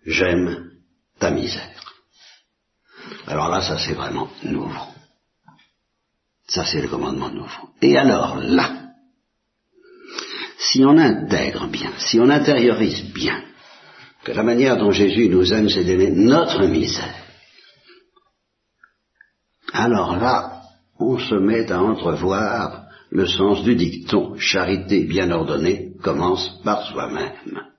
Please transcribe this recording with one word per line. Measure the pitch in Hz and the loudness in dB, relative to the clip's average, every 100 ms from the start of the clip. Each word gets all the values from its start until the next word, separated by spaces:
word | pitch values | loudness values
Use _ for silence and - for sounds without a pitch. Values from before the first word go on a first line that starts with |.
| 78 | -4
« | |
J'aime | 85 92 87 90 85 - - _ _ _ _ | 0 0 2 -2 -4 -12 -20 _ _ _ _
ta | - | -2
misère. » | - - - - - - - _ _ - _ _ _ _ _ _ - - - - | -2 -4 -8 -14 -20 -20 -20 _ _ -20 _ _ _ _ _ _ -20 -20 -18 -8
Alors | 76 78 | -4 -2
là, | 92 | -2
ça | 87 76 | -2 -4
c'est | - 73 | -6 -6
vraiment | 69 - 65 - | -6 -8 -8 -10
nouveau. | - - - - - - _ _ _ _ _ _ _ _ _ _ _ _ _ _ - | -8 -6 -6 -10 -14 -18 _ _ _ _ _ _ _ _ _ _ _ _ _ _ -8
Ça | - 80 | -6 -4
c'est | 80 | -4
le | 65 | -4
commandement | 65 64 65 64 | -6 -6 -6 -6
nouveau. | 52 - - - _ | -10 -12 -16 -20 _
Et | - 139 | 4 6
alors | 135 101 - 69 | 6 2 0 -4
là, | 62 - - - - _ _ _ _ _ _ _ _ _ _ - - - - - - - | 0 2 2 -4 -14 _ _ _ _ _ _ _ _ _ _ -20 -16 -14 -12 -14 -14 -8
si | - 127 135 | -2 4 6
on | 151 | 8
intègre | 147 101 - 82 71 - - | 6 2 0 -2 -2 -4 -8
bien, | - - - | -8 -8 -8
si | - 113 | 0 4
on | 123 | 6
intériorise | 147 - 139 120 107 104 - - | 6 4 4 4 4 0 -2 -8
bien, | - - - - - - - - - - _ | -6 -6 -6 -10 -20 -20 -20 -20 -20 -20 _
que | - | -8
la | 90 | -2
manière | 110 120 135 113 | 0 2 4 4
dont | 101 | 2
Jésus | 90 101 101 113 | 4 2 4 4
nous | 92 92 | 4 4
aime, | 110 107 | 2 2
c'est | 95 | 0
d'aimer | 87 92 98 | 0 2 2
notre | 85 110 147 165 - - | 4 4 4 2 2 2
misère, | - - - - - - - _ _ _ _ _ 359 _ _ _ _ _ _ _ _ _ _ _ _ _ _ _ _ - | 2 -2 -4 -8 -12 -20 -20 _ _ _ _ _ -20 _ _ _ _ _ _ _ _ _ _ _ _ _ _ _ _ -10
alors | - 117 110 87 87 | -2 2 2 2 0
là, | 120 131 - - - _ _ _ | 0 0 -4 -12 -20 _ _ _
on | 117 127 | -2 -2
se | - | 0
met | 107 98 113 110 | 0 2 2 0
à | 90 | 0
entrevoir | 101 107 85 78 87 98 107 117 92 - - - _ | 0 0 -2 -2 -2 -2 -2 -4 -6 -8 -20 -20 _
le | - 95 | -2 0
sens | - 98 98 | 2 2 2
du | 101 120 | 2 2
dicton, « | 85 - - 104 - - | 0 -4 -2 0 0 -4
Charité | - 98 90 95 - 101 78 | -2 0 0 -2 0 0 0
bien | 87 90 | 0 0
ordonnée | 85 78 73 85 95 - - | 0 -2 -2 0 -2 -4 -8
commence | - 73 87 92 - - | -4 -2 0 -2 -4 -6
par | 107 107 - | -4 -4 -4
soi-même. » | - - - - - - - - | -8 -8 -8 -8 -10 -14 -14 -14